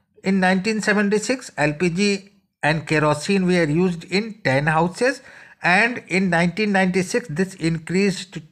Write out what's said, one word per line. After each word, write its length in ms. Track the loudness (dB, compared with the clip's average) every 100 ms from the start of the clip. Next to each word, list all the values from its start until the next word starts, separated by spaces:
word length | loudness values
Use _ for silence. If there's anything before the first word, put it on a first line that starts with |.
| _ _
in 100 | -2
नाइनटीन 460 | 2 2 2 0 -2
सेवेंटी 380 | 0 0 2 0
सिक्स 340 | -2 -6 -6 -2
एलपीजी 720 | -2 0 -2 0 0 -2 -8 _ _ -4
and 200 | -2 -2 0
kerosene 560 | 0 2 0 0 0 2
were 220 | 2 2
used 360 | 2 0 -2 -4 -4
in 100 | -4 -6
ten 240 | 0 0 2
houses 440 | 2 0 0 -2 -2 -12 -20 -20 -6
and 340 | 0 2 2 -2 -4
in 200 | 0 2
nineteen 400 | 2 2 0 0
ninety 320 | 2 2 0
six 280 | 0 -2 -4 -4
this 160 | -4 -2 -4
increased 680 | -4 -2 0 0 -2 -8 -14 -6